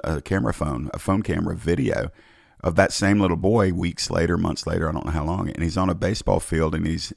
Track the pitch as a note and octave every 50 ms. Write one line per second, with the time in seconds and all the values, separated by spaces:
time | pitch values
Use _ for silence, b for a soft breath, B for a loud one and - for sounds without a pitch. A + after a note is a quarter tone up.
0 | - - D#2+ D2 - - F#2+ F#2+ - - - - - D2 C#2 A#1+ D2 D2+ - -
1 | - - F#2+ G2 A2 - F2 E2+ E2+ E2+ E2+ E2+ - E2 E2+ C#3 C3 - - -
2 | - - b b b b b b b b b b - - E2+ F2 F#2+ F2 - -
3 | G2+ F#2+ G2+ G#2 G2+ F#2 F2 E2 F2 F#2+ A2 A#2 G2+ F#2 F2+ E2+ F2 F2 D#2+ -
4 | - - E2 E2 E2 E2+ F2 E2+ E2+ E2 D2+ - - D#2+ E2 E2+ E2 D#2 D#2+ D#2+
5 | - - D#2+ D#2 D2 D#2+ F2 F#2+ F#2 D2+ - - D#2+ E2+ D#2 G2 F#2 F#2 F2 D#2
6 | - F2+ G#2+ - - - G2 F2 - - - D#2+ D#2+ D#2 D#2+ D#2+ E2 E2 E2 E2
7 | - - -